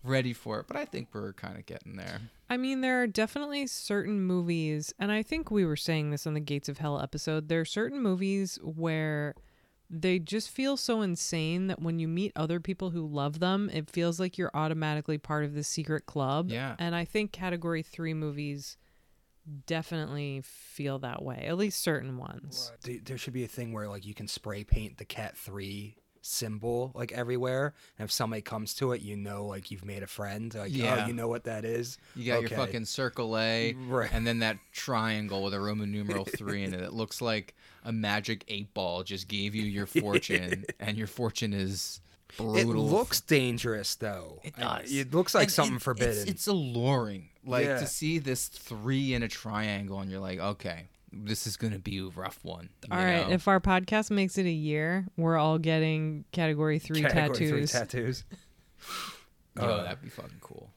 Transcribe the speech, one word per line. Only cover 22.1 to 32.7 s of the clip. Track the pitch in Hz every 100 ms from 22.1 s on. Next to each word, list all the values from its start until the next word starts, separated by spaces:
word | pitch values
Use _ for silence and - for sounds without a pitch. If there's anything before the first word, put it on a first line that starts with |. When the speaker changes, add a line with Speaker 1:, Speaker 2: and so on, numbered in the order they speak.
| 127
Speaker 2:
ones. | 131 127 143 - -
Speaker 3:
Right. | -
There, | 123 123 120
there | 131
should | -
be | 123
a | 117
thing | - 120
where, | 110 104
like, | 101 98
you |
can | 101 104
spray | - 107 104
paint | 104 - 107 -
the | -
Cat | - 107 -
Three | - 98 98 101 104 - _ _ -
symbol, | - 113 107 117 120 131 127
like, | 120
everywhere, | 123 120 123 127 131 143 - - -
and | 107
if |
somebody | - 113 110
comes | - 110 107 -
to | 135
it, | 120
you | 101 101
know, | 101 101 104
like, | 98 98
you've | 98
made | 95 98
a | 98
friend, | - 101 104 113 110
like, | 101
Speaker 1:
Yeah. | 139 117 127
Speaker 3:
"Oh, | 107
you |
know | 120 117
what | 120
that | 120 110 113
is?" | 117 120 - - -
Speaker 1:
You | 120
got | 120 117
Speaker 3:
Okay. | 110
Speaker 1:
your |
fucking | 120